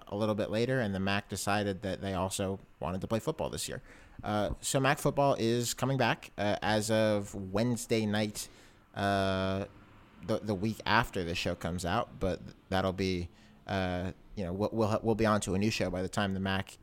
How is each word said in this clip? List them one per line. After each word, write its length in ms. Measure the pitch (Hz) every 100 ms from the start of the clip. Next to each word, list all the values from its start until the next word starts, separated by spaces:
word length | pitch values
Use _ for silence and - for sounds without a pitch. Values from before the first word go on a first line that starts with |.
| -
a 60 | 101
little 180 | 107 104
bit 160 | 90
later, 300 | 107 120 131
and 120 | 104
the 60 | 95
mac 300 | 95 101 -
decided 520 | 101 - 104 101 92
that 180 | 98 90
they 120 | 98
also 460 | 92 95 - 95 98 - -
wanted 180 | 73 92
to 80 | 98
play 120 | 110
football 300 | - - 67
this 200 | 73 -
year. 120 | - - - - -
Uh, 280 | - 104 92 -
so 200 | - 139
mac 160 | 135 143
football 360 | 147 143 139 -
is 340 | 113 120 117
coming 240 | - 135 135
back, 340 | 117 - - -
uh, 200 | 104 98
as 300 | 101 110 107
of 420 | 110 110 104 101
Wednesday 720 | 101 92 101 120 113 - 113 107
night, 440 | 104 107 - - - - - - 110
uh, 720 | 101 98 95 95 95 95 101 - - - - - 85
the, 120 | 107
the 140 | 104 95
week 240 | 110 104 -
after 380 | 110 120 98
the 120 | 85 85
show 200 | 95 87
comes 300 | 87 90 87
out, 340 | 110 - -
but 220 | 92 87 92 - -
that'll 220 | 95 95
be, 360 | 92 95 90 85 - - - -
uh, 440 | 98 92 90 92 - - -
you 80 |
know, 80 | 87
we'll, 180 | 95 104
we'll, 260 | 113 104 110
we'll 120 | 110 107
be 100 | 110
on 140 | 104
to 120 | 101 92
a 20 |
new 120 | 107
show 180 | - 92
by 120 | 90
the 60 | 92
time 240 | - 101
the 60 | 95
mac 380 | 95 95 - -